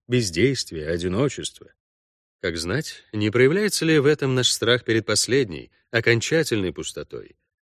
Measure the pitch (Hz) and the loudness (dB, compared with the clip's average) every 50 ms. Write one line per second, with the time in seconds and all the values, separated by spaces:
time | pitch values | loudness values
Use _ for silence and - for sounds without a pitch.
0 | _ - 123 123 113 92 80 82 113 139 135 - - - 85 80 73 78 87 85 | _ -2 -2 0 0 0 0 2 2 2 2 -2 -6 -8 -8 -10 -6 -4 -4 -4
1 | 87 92 90 110 143 139 - - 76 - - - - - _ _ _ _ _ _ | -2 -2 -2 -2 -2 -2 -4 -6 -10 -12 -12 -14 -20 -20 _ _ _ _ _ _
2 | _ _ _ _ _ _ _ - - 90 82 82 82 87 107 147 160 - - - | _ _ _ _ _ _ _ -8 -6 -6 -6 -4 -4 -4 -4 -4 -4 -8 -12 -18
3 | _ - - 107 104 107 101 120 127 139 165 202 214 196 - - 160 165 156 147 | _ -10 -4 -2 -2 2 4 6 4 6 4 2 0 0 -2 0 2 4 4 4
4 | 131 147 151 - 143 131 131 127 120 - - - 107 113 123 120 - - 113 113 | 6 4 2 2 2 0 0 2 2 0 0 0 2 2 2 2 2 0 0 0
5 | 107 - - - - - 120 143 139 95 80 67 58 - _ _ _ - - 117 | 2 0 -2 0 0 2 2 0 0 -2 -6 -12 -14 -16 _ _ _ -2 -2 0
6 | - 113 117 117 - - 151 165 151 - 120 104 92 87 - - 76 - - - | 4 4 2 2 2 0 0 0 0 0 0 -2 -2 -2 -4 -6 -12 -10 -10 -12
7 | - - - 57 50 - - _ _ _ _ _ _ _ | -14 -12 -14 -14 -16 -16 -20 _ _ _ _ _ _ _